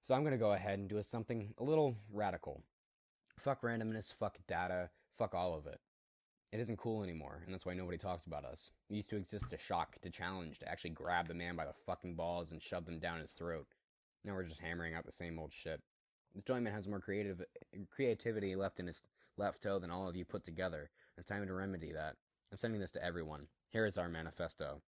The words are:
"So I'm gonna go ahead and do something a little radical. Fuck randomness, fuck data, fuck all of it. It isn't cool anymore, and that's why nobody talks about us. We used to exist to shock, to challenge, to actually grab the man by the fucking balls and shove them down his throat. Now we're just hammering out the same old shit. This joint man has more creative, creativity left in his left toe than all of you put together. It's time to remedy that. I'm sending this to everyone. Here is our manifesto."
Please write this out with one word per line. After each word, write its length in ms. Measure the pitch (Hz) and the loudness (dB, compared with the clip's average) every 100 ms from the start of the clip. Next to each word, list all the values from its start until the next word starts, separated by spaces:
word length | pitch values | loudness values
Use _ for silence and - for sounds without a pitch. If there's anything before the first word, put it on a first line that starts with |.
"So 100 | - | 6
I'm 100 | 131 151 | 6 8
gonna 120 | 131 | 8
go 140 | 110 | 8
ahead 280 | 98 101 101 | 8 6 2
and 100 | 98 | 2
do 120 | 104 | 0
something 520 | 104 117 113 117 104 - | 2 -2 0 0 -2 -2
a 60 | |
little 340 | 127 156 147 113 104 | 4 6 6 4 -4
radical. 540 | 104 101 87 - 71 - _ _ _ _ _ _ - | 2 2 2 -4 -8 -12 _ _ _ _ _ _ -4
Fuck 220 | - 131 | 0 2
randomness, 500 | 120 113 110 110 104 | 2 2 2 0 -2
fuck 340 | - 104 - - | 0 -2 -2 -2
data, 440 | 85 90 90 87 _ _ | 0 2 2 0 _ _
fuck 200 | - 110 | -2 0
all 200 | 90 90 82 | 2 2 2
of 100 | 73 | -4
it. 140 | - _ _ _ _ _ _ - | -10 _ _ _ _ _ _ -6
It 80 | 107 | -2
isn't 160 | 117 110 | 0 0
cool 260 | 120 110 | 2 2
anymore, 380 | 98 82 69 73 85 | 0 -2 -6 -8 -6
and 80 | |
that's 120 | 92 - | -4 -2
why 80 | |
nobody 240 | 90 90 87 | -2 0 -2
talks 280 | 98 87 - | 0 -2 -2
about 180 | 76 | -4
us. 300 | 69 71 - _ _ | -4 -6 -8 _ _
We 80 | 104 | -2
used 120 | 107 | 0
to 40 | 107 | -2
exist 340 | 95 104 - | -2 -4 -4
to 80 | 101 | -4
shock, 440 | - 90 82 - | 0 2 2 -4
to 80 | 90 | -8
challenge, 500 | - 90 95 82 71 | -4 -2 -2 -4 -6
to 80 | - | -6
actually 220 | 90 85 | -4 -4
grab 360 | 80 87 87 85 | -4 2 2 4
the 60 | |
man 220 | 85 87 85 | -2 -2 -2
by 100 | 73 | -4
the 80 | |
fucking 420 | - - 87 92 85 | -6 -4 -4 -4 -2
balls 360 | 85 87 85 | 0 0 -2
and 100 | 85 | -8
shove 240 | - 90 85 | -4 -4 -2
them 140 | 85 | -4
down 220 | 85 85 | -2 -2
his 120 | 73 | -4
throat. 400 | - 85 82 71 _ _ _ _ _ 107 | -6 -4 -4 -6 _ _ _ _ _ -6
Now 80 | 95 | -2
we're 80 | |
just 160 | 87 80 | -2 -4
hammering 340 | 82 85 85 | -4 -2 -2
out 120 | 82 82 | -4 -4
the 60 | |
same 260 | - 87 82 | -6 -4 -4
old 140 | 78 | -6
shit. 280 | - - 76 - _ _ _ _ | -6 -4 -6 -8 _ _ _ _
This 100 | - | -12
joint 200 | - 127 | -2 0
man 100 | 117 | 2
has 140 | 107 98 | 0 -2
more 120 | 98 | -4
creative, 420 | 92 101 101 90 90 - - - 95 | 0 0 2 -2 -6 -12 -14 -12 -10
creativity 680 | - 131 110 117 107 98 95 | 0 2 4 2 2 2 2
left 240 | 95 - | 0 0
in 60 | 87 | -6
his 160 | 85 - _ - - | -6 -12 _ -20 0
left 260 | 101 - | 0 0
toe 160 | 101 98 | 2 2
than 100 | 90 | 2
all 180 | 87 92 | -2 0
of 60 | 87 | -2
you 100 | 87 | -2
put 180 | 101 | -4
together. 480 | - 82 92 80 73 _ - - | -4 -2 0 0 -6 _ -20 -16
It's 80 | 90 | -4
time 180 | 101 101 | -2 0
to 60 | |
remedy 380 | 92 98 95 80 | 0 0 0 -2
that. 240 | 78 78 - _ _ _ | -2 -2 -4 _ _ _
I'm 60 | 95 | -2
sending 240 | 117 110 | 0 0
this 100 | 92 | -2
to 120 | - | -2
everyone. 440 | 87 87 78 76 76 _ - | 0 0 -2 -6 -10 _ -2
Here 160 | 113 110 | 4 4
is 120 | 98 | 4
our 120 | 87 | 0
manifesto." 720 | 82 80 - 85 - 73 71 | 0 -4 -2 -2 -2 -4 -4